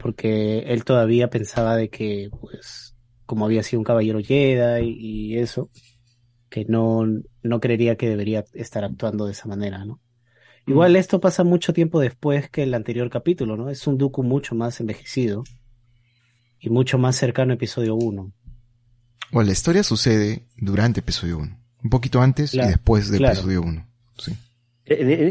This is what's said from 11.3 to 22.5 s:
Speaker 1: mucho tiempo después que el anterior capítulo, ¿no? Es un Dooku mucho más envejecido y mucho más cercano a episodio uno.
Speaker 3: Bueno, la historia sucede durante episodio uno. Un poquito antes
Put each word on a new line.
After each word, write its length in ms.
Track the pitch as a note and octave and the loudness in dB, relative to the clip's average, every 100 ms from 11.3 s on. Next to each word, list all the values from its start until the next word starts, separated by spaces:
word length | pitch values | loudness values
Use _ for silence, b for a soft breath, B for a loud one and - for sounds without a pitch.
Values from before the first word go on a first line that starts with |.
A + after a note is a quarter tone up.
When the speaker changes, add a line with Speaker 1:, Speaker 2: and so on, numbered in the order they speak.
| F3+ | 2
Speaker 1:
mucho 300 | F3 F3 - | 4 2 2
tiempo 260 | E3 E3 E3 | 0 2 2
después 500 | B2+ - D3 C#3+ - | 0 0 0 0 -2
que 140 | - | -4
el 100 | C3 | -2
anterior 360 | A#2+ A2 A#2 A#2+ | -2 -4 -4 -4
capítulo, 480 | A#2+ E3+ F3 A2+ G#2+ | -4 -2 -2 -2 -4
¿no? 120 | C3 | -6
Es 160 | C3+ D3+ | -6 -2
un 120 | C3 | 0
Dooku 260 | C#3 C3+ | 0 0
mucho 320 | B2+ C#3 - A#2 | 0 0 -2 -4
más 240 | A#2+ - | -4 -4
envejecido 640 | A2+ G#2 - C3 A#2 G2+ - - _ _ _ _ _ _ _ _ _ _ | -8 -8 -8 -4 -2 -2 -8 -16 _ _ _ _ _ _ _ _ _ _
y 120 | A2+ | -2
mucho 280 | A#2+ C3 B2+ | 0 2 2
más 200 | B2+ C3 | 2 2
cercano 340 | B2 C3 C3 | 0 2 0
a 40 | A#2+ | 0
episodio 400 | A#2 - A2+ A2 | -4 -2 -2 0
uno. 360 | A#2 G2+ F#2+ - - - _ _ _ _ _ - - | -2 -4 -10 -16 -20 -20 _ _ _ _ _ -20 -4
Speaker 3:
Bueno, 180 | A#2+ G2+ | 2 2
la 60 | |
historia 300 | F#2+ - F3+ | 2 2 2
sucede 640 | G3+ A2 A#2+ A2 G#2 A#2 - - | 2 0 2 2 2 -2 -10 -8
durante 460 | G2 G2 A#2 G2+ | -2 2 2 0
episodio 360 | - - E2+ E2 | -4 -4 -4 -4
uno. 220 | D2 - _ _ | -6 -12 _ _
Un 60 | A#2 | 0
poquito 320 | B2+ B2+ B2 | 0 2 4
antes 320 | C3 C3 D3 | 4 2 0